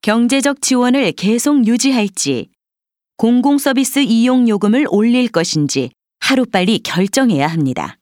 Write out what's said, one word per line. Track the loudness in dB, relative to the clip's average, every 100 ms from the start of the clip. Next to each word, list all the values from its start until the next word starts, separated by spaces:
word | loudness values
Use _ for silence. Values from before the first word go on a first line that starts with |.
경제적 | -2 0 0 0 -2 -4
지원을 | -2 0 2 2 0
계속 | -2 -2 0 0 2 2
유지할지, | 2 0 0 -2 -4 -4 -4 -6 _ _ _ _ _ _ _
공공 | 0 2 2 0
서비스 | 0 0 0 0
이용 | 0 2 2 2 2
요금을 | 2 0 0 2
올릴 | 2 2 2 0
것인지 | -2 -2 -2 -2 -2 -6 _ _ _
하루빨리 | -2 0 0 0 0 0
결정해야 | -2 -2 -2 0 0 2 0
합니다. | 0 -2 -4 -8 -12